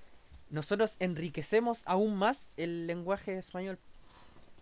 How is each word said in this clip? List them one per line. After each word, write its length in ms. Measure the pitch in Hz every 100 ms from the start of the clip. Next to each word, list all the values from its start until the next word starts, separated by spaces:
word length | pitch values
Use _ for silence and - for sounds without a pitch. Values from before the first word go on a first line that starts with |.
| - - - - -
nosotros 460 | 151 - 202 220 -
enriquecemos 840 | 185 160 170 - - 220 240 226 -
aún 300 | 185 214 196
más 340 | 208 277 - -
el 300 | 170 170 165
lenguaje 500 | 170 175 196 - 185
español 400 | - 185 190 185 - - - - - - - -